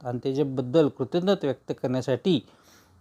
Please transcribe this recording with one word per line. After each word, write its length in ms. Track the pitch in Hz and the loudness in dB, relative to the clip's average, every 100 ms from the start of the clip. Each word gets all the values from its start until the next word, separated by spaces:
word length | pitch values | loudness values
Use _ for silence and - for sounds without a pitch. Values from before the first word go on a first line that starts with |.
आणि 160 | 127 123 | -8 -6
त्याच्याबद्दल 640 | 135 135 143 131 123 151 147 | -2 -2 -2 -2 0 4 4
कृतज्ञता 600 | - 127 175 180 196 143 | 2 -4 -2 0 0 0
व्यक्त 240 | 127 - | -4 -6
करण्यासाठी, 680 | - 131 127 123 123 196 156 - - _ - _ _ | -6 -4 -2 0 0 2 0 0 -16 _ -20 _ _